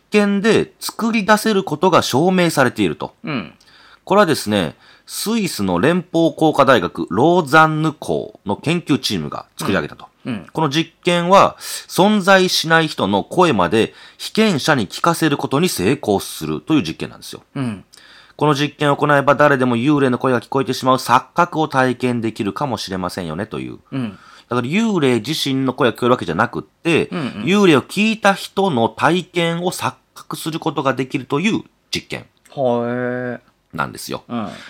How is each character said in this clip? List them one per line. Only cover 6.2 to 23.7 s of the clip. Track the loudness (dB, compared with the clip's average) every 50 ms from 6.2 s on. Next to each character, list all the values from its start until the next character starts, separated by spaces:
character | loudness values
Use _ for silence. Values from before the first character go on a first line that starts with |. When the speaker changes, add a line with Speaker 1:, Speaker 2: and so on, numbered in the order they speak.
| 0 0 0
Speaker 1:
工 | 2 0 2
科 | 4 4 4
大 | 4 4 4
学 | 2 -2 -4 -6 -6 -4
ロ | 0 2 2 4 4 2
ー | 2
ザ | 4 4 4 4
ン | 4 2 0
ヌ | -2 -2
校 | -4 -6 -6 -4 -4 -4 -4 -8 -12 -14 _
の | -6 -6
研 | -4 -2 -2 -4 -2
究 | 0 -2 -2 -2
チ | 0 -4 -4
ー | -4
ム | -4 -6
が | -8 -10 -12 -14 _
作 | -8 -4 -2
り | 0
上 | 0
げ | -2 -4
た | -10
と。 | -16 -20 -20 _ _ _
Speaker 2:
う | -8
ん。 | -8
う | -8
ん。 | -10 -10
Speaker 1:
こ | _ -2
の | -2 0
実 | 0 -2 -4 -4 _ _
験 | _ 0 0 0 2 4
は、 | 6 6 6 6 2 -4
存 | -12 -12 -12 -12 -12 -6 0 2 4 4 4 2
在 | 4 6 6 6 6 2
し | 0 -2 0 2
な | 2 2
い | 2 0
人 | -2 -2 -2
の | 0 0 0 -2
声 | 0 2 2 4 4
ま | 4 2 2 2
で | 4 2 2 0 -4 -14 -20 -20 -18 _
被 | -14 -6
験 | 0 0 2 2 2 0
者 | 2 0 0
に | 0 0
聞 | -4 -4 -2
か | 0 0 0
せ | 2 0 0
る | 0
こ | -2 -2 -2
と | 0 0
に | 0 0
成 | -2 0 0 0
功 | 0 0 0 0 0 0
す | 0 -6 -10 -10 -6
る | -6 -6 -6
と | -2 0 0
い | 0
う |
実 | 0 -2 -6 -8
験 | -10 -12
な | -12
ん | -16
で | -18
す | -18
よ。 | -18 -18 -20 _ _
Speaker 2:
う | -8
ん。 | -6 -6 -8 -10 -16 _ -20 -20 -20 -20 -20 -20 -20 _ _
Speaker 1:
こ | -2 0
の | 0 2
実 | 0 -2 -4 -2 -2
験 | 0 0
を | 2
行 | 2 2 2 2
え | 4
ば | 4 2 4
誰 | 4 4 4 4
で | 2 2
も | 0 0 0
幽 | 2 2 2 2
霊 | 2 0
の | 0 0
声 | 0 0
が | 0 0
聞 | -2 -4
こ | -4 -4
え | -2
て | -2 -4
し | -2 0
ま | 0
う | 0
錯 | 0 2 2 2 2 2 0 _
覚 | 0 0 0 0 -4
を | -4 -2
体 | 0 0 0 0 0
験 | 0 -2 -2 -2 -2
で | -4 -4 -4
き | -2 -4
る | -4
か | -2 -4 -6
も | -6 -6
し | -6 -6 -8
れ | -6 -6
ま | -6 -6
せ | -6 -6
ん | -8
よ | -6 -6
ね | -8 -8
と | -8 -8 -8
い | -8 -10